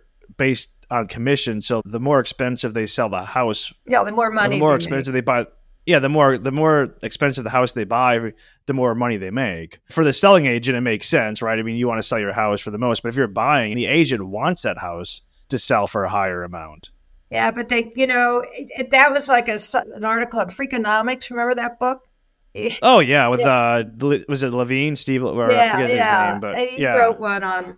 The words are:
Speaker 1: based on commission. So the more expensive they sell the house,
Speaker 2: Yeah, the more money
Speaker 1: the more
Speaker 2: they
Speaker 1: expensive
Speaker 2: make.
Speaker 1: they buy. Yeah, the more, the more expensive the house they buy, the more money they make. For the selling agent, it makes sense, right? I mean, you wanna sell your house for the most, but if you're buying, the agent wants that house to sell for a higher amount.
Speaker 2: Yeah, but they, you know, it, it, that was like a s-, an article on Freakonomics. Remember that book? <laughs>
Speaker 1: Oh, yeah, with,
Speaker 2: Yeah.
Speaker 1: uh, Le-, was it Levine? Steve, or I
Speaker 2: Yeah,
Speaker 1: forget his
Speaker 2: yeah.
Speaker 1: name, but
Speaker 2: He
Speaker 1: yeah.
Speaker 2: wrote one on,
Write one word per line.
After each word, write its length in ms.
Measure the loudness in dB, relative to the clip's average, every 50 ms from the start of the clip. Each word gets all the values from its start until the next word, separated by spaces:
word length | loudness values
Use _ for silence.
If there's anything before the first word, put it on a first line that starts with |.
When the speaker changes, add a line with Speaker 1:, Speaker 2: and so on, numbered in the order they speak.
| -10 _ _ _ _ _ -6 -2
Speaker 1:
based 320 | 0 0 0 -2 -4 -10 _ _ -12 _
on 180 | -4 -4 -4 -4
commission. 540 | -6 -4 0 0 0 0 0 -4 -4 -4
So 200 | -2 -2 -2 -2 -4
the 140 | -6 -6 -4
more 200 | 0 0 0 0
expensive 540 | 0 -4 -6 -4 -4 -4 -4 -4 -6 -6 -4
they 120 | -4 -4
sell 240 | -4 -2 -2 -2 -2
the 140 | -4 -6 -8
house, 500 | -4 -2 -2 -2 0 -2 -4 -6 -10 -12 _ _
Speaker 2:
Yeah, 180 | 0 0 0 0
the 80 | 0
more 200 | 0 -2 -2 0
money 240 | 0 0 0 0 0
Speaker 1:
the 40 | 2
more 120 | 2 2
Speaker 2:
they 40 | 2 2
Speaker 1:
expensive 360 | 0 -2 -4 -4 -4 -2 -4
Speaker 2:
make. 120 | -2 0
Speaker 1:
they 0 |
buy. 220 | 0 0 0 0 -4 -10 _ _ _ -20 _ _
Yeah, 140 | 2 2 4
the 100 | 4 2
more, 280 | 4 4 4 4 4 2
the 140 | -2 -2
more 440 | 0 2 2 4 4 2 2 0 -4 _ -10
expensive 400 | -10 -4 -2 -2 -2 -2 -2 -6
the 60 | -2
house 240 | 0 0 0 0 0
they 100 | -4 -4
buy, 500 | -2 0 2 2 2 2 0 -2 -6 -10 -12 _ _ _ _ _ -6
the 60 | -2
more 220 | 0 0 0 0
money 220 | 0 -2 -2 -2 -4
they 140 | -6 -6
make. 480 | -4 -4 -4 -4 -4 -6 -10 -14 -18 -20 _ _
For 140 | -2 0 2
the 100 | 2 2
selling 320 | 4 6 8 8 8 6
agent, 320 | 4 0 0 0 0 -2 0
it 40 |
makes 260 | 0 0 0 0 0 0
sense, 340 | 2 2 0 0 -4 -4
right? 180 | -4 -2 -2 -2
I 40 | -2
mean, 120 | -4 -2
you 120 | -2 -2 0
wanna 160 | 0 -2 -2
sell 160 | -2 -2 -2
your 140 | -2 -2 -2
house 280 | 0 0 0 0 -2
for 100 | -4 -8
the 60 | -6 -2
most, 260 | -2 0 0 -2 -2
but 60 | -4
if 80 | -2 -2
you're 100 | -2 -2
buying, 480 | -2 -2 0 2 2 0 0 -2 -2
the 120 | -4 -2 0
agent 380 | 2 2 2 2 0 -4 -4
wants 360 | -6 -6 -4 -2 -2 -2 -2
that 160 | -4 -6 -6 -6
house 440 | -8 -10 -8 -8 -10 -10 -12 -14 -16 _ _ _ _ _
to 100 | -4 -4
sell 260 | 0 2 2 2 0
for 200 | 0 -2 -4 -2
a 40 | -2
higher 340 | -2 -2 -2 -2 -2 -6 -8
amount. 480 | -8 -10 -14 -14 -16 -18 -20 -20 -20 _ _ _ _ _ _ _ _
Speaker 2:
Yeah, 180 | -4 -2 -2 -2
but 180 | -2 -4 -6 -2
they, 240 | -2 -2 -2 -4 -2
you 120 | -2 0 0
know, 360 | 2 2 2 2 2 0 -2 -4
it, 180 | -12 -14 -16 -14 -8 -8
it, 140 | -2 2
that 200 | 4 6 6 6
was 180 | 4 2 2 2
like 180 | 2 2 2 0
a 60 | -4
s-, 200 | -2 -2 -2 -2
an 300 | -2 -4 -4 -10 -6 -4
article 360 | -2 -2 -2 -2 -4 -4 -4
on 80 | -4 -4
Freakonomics. 800 | -6 -10 -8 -6 -4 -4 -2 0 0 0 0 -2 -4 -6 -8 -10
Remember 260 | -6 -4 -2 -2 -2
that 240 | -2 -4 -6 -6 -2
book? 240 | -2 -2 -2 -4 _ _ _ _ _ _ _ _ _ _ _
<laughs> 280 | -6 -6 -6 -4 2
Speaker 1:
Oh, 180 | 4 6 6 8
yeah, 300 | 6 6 6 4 6 4
with, 100 | 4 4
Speaker 2:
Yeah. 80 | 4 4
Speaker 1:
uh, 360 | 4 4 4 4 2 2 0 -4 -6 -4
Le-, 260 | 0 0 0 0 0 -2
was 160 | -4 -2 -2
it 60 | -2
Levine? 480 | 0 -2 -2 0 0 0 0 -2 -2 -4
Steve, 260 | -4 -2 -2 -2 0
or 260 | -2 -2 0 2 4
I 40 | 4
Speaker 2:
Yeah, 180 | 4 4 4
Speaker 1:
forget 180 | 4 0 0 0
his 80 | 2 2
Speaker 2:
yeah. 340 | 2 4 4 2 2 0
Speaker 1:
name, 80 | -2 -4
but 160 | -6 -6 -4 -4
Speaker 2:
He 240 | -4 -4 -4 -2
Speaker 1:
yeah. 160 | 0 2 4 4
Speaker 2:
wrote 240 | 4 4 2 0
one 240 | -4 -4 -4 -4 -2
on, 320 | -4 -4 -4 -6 -8 -14